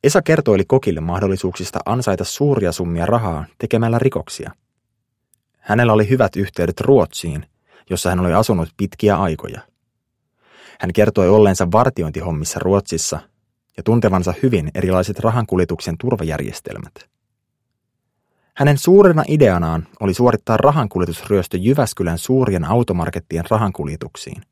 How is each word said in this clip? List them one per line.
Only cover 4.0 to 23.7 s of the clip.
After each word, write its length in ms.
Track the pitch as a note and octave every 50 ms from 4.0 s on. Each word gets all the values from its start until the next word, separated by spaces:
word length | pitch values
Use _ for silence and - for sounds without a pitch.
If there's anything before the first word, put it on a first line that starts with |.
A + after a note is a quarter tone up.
| C3+ C#3 - - - - - - - - - _ _ _ _ _ _ _ _ _ _ _ _ _ _ _ _ _ _ _ _ _
Hänellä 340 | _ - G#2 A2+ B2 A#2 G#2+
oli 160 | G#2+ G#2+ G2+
hyvät 260 | C3 B2+ A#2+ F#2 -
yhteydet 460 | - G2+ F#2+ _ - F2 E2 - -
Ruotsiin, 640 | - - C#3 B2 E2+ D#2 - - - E2+ D2 D#2 E2 _ _ _ _ _ _ - _ _
jossa 200 | F#2 F2 - F2+
hän 100 | F2+ F2+
oli 140 | F2+ F2 E2
asunut 360 | G2 A2+ - A2 F2+ E2 E2 _
pitkiä 400 | - G2+ F#2+ - - - G#2 G2+
aikoja. 440 | E2 G2 F2 D#2 - - - - - - _ _ _ _ _ _ _ _ _ _ _ _ _ _ _ _ _ _ - - - - _
Hän 140 | - F2+ E2+
kertoi 360 | G#2+ G#2 A2 - - F#2 F2
olleensa 420 | G#2 A2 G#2+ G2 F#2 - F#2+ F2
vartiointihommissa 880 | F2+ A2 B2 C3 - - E2+ D2+ D2 - E2 E2+ E2 D2+ D#2 - - -
Ruotsissa 600 | - F2+ G2 G2+ - - E2+ D#2+ - - - D2+ - _ _ _ _ _ _ _ _ _ _
ja 60 | - -
tuntevansa 500 | G#2 A2+ A#2+ G#2+ G#2+ F#2+ F#2 F2 F#2 F2 - -
hyvin 280 | C3 A#2 F#2 D2+ D2+ -
erilaiset 440 | F#2 F#2 F#2 F#2 F#2 F#2 G#2 G2 -
rahankuljetuksen 760 | - A2+ A2 B2 A2+ - G2 F2+ F2+ E2+ F2 E2 - F#2 E2
turvajärjestelmät. 960 | E2 - B2 B2 F#2 E2 D#2+ D2+ C#2+ - G1+ - - _ - - - - - _ - - _ _ _ _ _ _ _ _ _ _ _ _ _ _ _ _ _ _ _ _ _ _ _ _ _ _ _ _ _ _
Hänen 220 | - C#3+ C#3+ D3
suurena 460 | C#3 - E3+ F#3 G3 G3+ F#3 E3 D#3 -
ideanaan 600 | - D3+ D3+ C#3+ G#2+ F#2 F2 E2+ D#2+ E2 E2 E2+ - _ _
oli 140 | G#2+ G2 F#2
suorittaa 440 | - B2 B2 A#2 G#2+ _ - A2+
rahankuljetusryöstö 1000 | A2 - C#3 D3 D#3 B2 G2 - F2+ F2+ E2+ E2 - - - G#2 G2 F2 - -
Jyväskylän 600 | F2+ F#2+ A2+ C3+ D3 B2+ G#2+ - - F#2 E2+ E2
suurien 480 | E2 - - B2+ C3+ B2+ G#2+ G2 F2 D#2+
automarkettien 800 | D2+ G#2 A#2+ A#2+ - F#2+ F2 D#2+ D#2 - E2+ - _ D#2 E2 E2 -
rahankuljetuksiin. 920 | A2+ G#2+ A2+ G2+